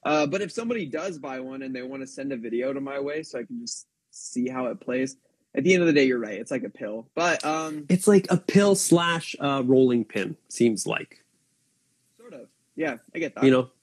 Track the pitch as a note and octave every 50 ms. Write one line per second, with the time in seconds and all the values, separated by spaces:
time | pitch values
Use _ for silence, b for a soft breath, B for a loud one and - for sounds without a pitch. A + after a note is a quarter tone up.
0 | _ - D3+ D3+ D3+ C#3+ D3+ G3+ G#3 E3+ - - A#3 A#3 A#3+ A3+ F#3 C#3 B2 D#3
1 | E3+ G3+ F3 C#3+ C3 C#3 C3 C3 C3 C3 C3 C3+ C3+ C3 B2 B2+ B2+ B2+ C3+ C3+
2 | C3+ C3 - - C#3 C#3 C3+ A#2+ A2 A#2 A2+ A#2+ B2 C3+ C3+ C#3 C#3 C#3 C#3 C#3
3 | C#3 C#3+ D3 D#3 D#3 - - B2+ A#2 - B2 A#2 A#2+ A#2 - - - _ _ _
4 | _ _ _ - - - - B2 B2 B2+ C3 B2+ B2+ A#2+ - - - - B2 B2+
5 | C3 C3+ - _ _ _ _ _ _ _ _ C#3+ C#3 F3 F#3+ F3+ F3 E3 D3+ D3
6 | C#3 C3 B2+ A#2+ A2+ G#2+ G#2 F#2+ A2+ - C#3+ B2+ A#2+ A#2 - - - G#2 G#2+ A2+
7 | A2+ _ _ D#3+ E3 F3 D#3+ - - D3+ D#3 D#3+ D#3+ D#3 D3+ D3+ D3 C#3+ F#3 F#3
8 | - G#3 G#3 F#3+ F#3 - F#3 - - - - G3 G3+ G3+ G3 F#3+ - - E3+ E3+
9 | E3+ E3+ E3+ E3 D3+ - - - D3 C#3+ C#3 C3+ B2+ B2 C3 C3 C3 B2+ B2 A#2
10 | G#2+ _ - G#2 F#2+ G2 D#3+ _ _ _ - - A#2+ A#2+ A2 F#2 - - - -
11 | - _ - _ _ _ _ _ _ _ _ _ _ _ _ _ _ _ _ _
12 | _ _ _ _ A3+ A#3+ F3+ C3 - _ _ _ _ _ _ - D#3+ D3+ B2 A#2
13 | _ _ _ E3 E3 C#3 _ - C3+ C3+ C3 B2+ B2+ B2 _ _